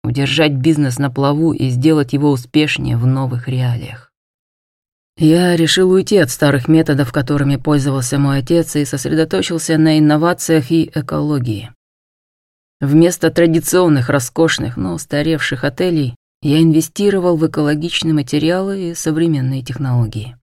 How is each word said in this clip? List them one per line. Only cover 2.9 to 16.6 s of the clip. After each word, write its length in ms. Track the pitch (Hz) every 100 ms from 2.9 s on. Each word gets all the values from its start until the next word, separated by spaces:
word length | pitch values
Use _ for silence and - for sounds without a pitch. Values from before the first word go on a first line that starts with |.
в 100 | 120
новых 440 | 127 131 131 123 127
реалиях. 640 | 127 123 117 - 117 _ _ _ _ _ _ _ _ _ _ _ -
Я 400 | 156 170 180 170
решил 340 | 160 - 185
уйти 260 | 185 190 208
от 120 | 160
старых 400 | - 147 139 127
методов, 420 | 160 160 139 139
которыми 460 | 151 135 147 143 135
пользовался 600 | 156 147 135 135 123 143
мой 220 | 143 139
отец, 380 | 127 170 160 151
и 80 |
сосредоточился 920 | 143 - - 156 160 190 185 165 - 160
на 220 | 156 156
инновациях 720 | 151 151 170 180 - 160 156
и 180 | 165 160
экологии. 760 | 156 - 156 147 143 120 104 110 _ _ _ _ _ _ _ _ _ _ _
Вместо 500 | 139 156 170 170 160
традиционных, 800 | 160 170 160 - 180 180 143 123
роскошных, 680 | 147 123 - 165 - - 120
но 160 | -
устаревших 720 | 160 - 143 151 156 - -
отелей 500 | 143 - 180 160 135 120 _ _
я 200 | 147 151